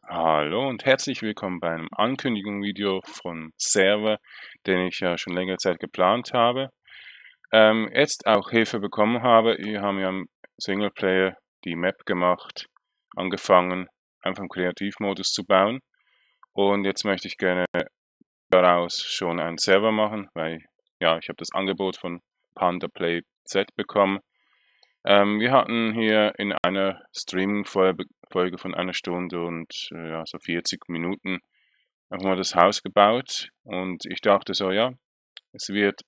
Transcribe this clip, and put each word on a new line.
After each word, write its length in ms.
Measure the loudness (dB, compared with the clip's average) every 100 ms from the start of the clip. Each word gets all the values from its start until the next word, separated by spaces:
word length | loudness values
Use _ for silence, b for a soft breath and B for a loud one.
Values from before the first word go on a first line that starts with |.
Hallo 640 | -8 -2 2 2 0 -2 -4
und 160 | -4
herzlich 380 | 0 0 0 -6
willkommen 380 | -6 -6 -8 -6
beim 280 | -4 -6 -8
Ankündigungsvideo 1080 | -2 -2 -2 -4 -4 -6 -6 -8 -4 -2 -4
von 480 | -6 -12 -12 -10 -14 _
Server, 640 | 0 4 4 4 0 -2 B B B B 0
den 220 | 0 0
ich 120 | -2
ja 160 | -2 -2
schon 180 | -4
längere 220 | -6 -4 -2
Zeit 220 | -2 -2
geplant 540 | -6 0 2 2 -2
habe. 380 | 0 2 0 -6 _ B B B B B B B
Ähm, 360 | 8 8 6 0
jetzt 320 | 0 0 0 2
auch 240 | 2 4
Hilfe 300 | 0 2 -2
bekommen 420 | -6 0 2 2
habe. 340 | 6 6 6 0
Wir 240 | -2 -4
haben 180 | -2 0
ja 80 | -2
im 200 | -4 -8 _ _ _
Singleplayer 760 | -4 -2 -2 -2 0 2 2 -2 _ _
die 120 | -8 -2
Map 280 | -2 -4
gemacht, 640 | -4 0 2 2 -4 -16 -16 _ _ _ _ -8
angefangen, 720 | -6 -6 6 6 6 -4 -8 _ _ _
einfach 220 | -8 -6
im 60 | -10
Kreativmodus 840 | -4 -4 -4 -8 -4 -4 -4 -4
zu 120 | -6
bauen. 360 | 2 4 4 0 _ b b b b b -12
Und 320 | -2 0 2
jetzt 200 | -2 -4
möchte 240 | -2 -4 -4
ich 100 | -4
gerne 260 | -2 0 -2 -4 -6 _ _ _ _ _ _
daraus 520 | 4 6 4 0 -6
schon 380 | -8 -6 -4 -4
einen 180 | -6 -4
Server 340 | 4 4 4
machen, 360 | 0 -2 -4 -10
weil, 300 | -6 -6 -6 _ _ _ _
ja, 180 | 0 0
ich 100 | -4
habe 80 | -12
das 160 | -6
Angebot 440 | -4 -2 -2 -4 -4
von 240 | -10 -10 _ _ _
Panda 340 | -2 -2 0 -8
Play 340 | -4 -2 -2 -6 _
Z 300 | -4 -2 -2
bekommen. 460 | -6 -2 2 2 2 _ _ _ _ _ _ _ _ 2
Ähm, 320 | 4 4 2
wir 140 | 4
hatten 400 | 4 2 -2 -2
hier 400 | 0 2 4 2 0
in 160 | -4 -2
einer 400 | -2 0 -2 -4 -14
Streaming-Folge, 920 | -16 -8 -4 -2 -4 -4 2 2 2 -8 _ _
Folge 260 | -2 -2 -4
von 180 | -10
einer 200 | -6 -6
Stunde 500 | -6 -6 -6 -6 -6
und, 460 | -6 -8 -12 -12 -14
äh, 160 | -14 -10
ja, 160 | -10
so 140 | -10 -14
vierzig 500 | -6 -6 -6 -10 -8
Minuten 520 | -6 -6 -6 -8 -10 _ _ _ _ _ _ _
einfach 160 | -6
mal 120 | -2 0
das 180 | 0
Haus 280 | 4 4 4
gebaut. 680 | 0 4 6 4 -2 -10 -10 _
Und 420 | -10 -6 -6 -8 -10
ich 160 | -2
dachte 320 | 2 2 2
so, 160 | -4 -2
ja, 220 | 0 -2 -4 _ _ _ -20 _
es 160 | -16 -6
wird 320 | 0 0 0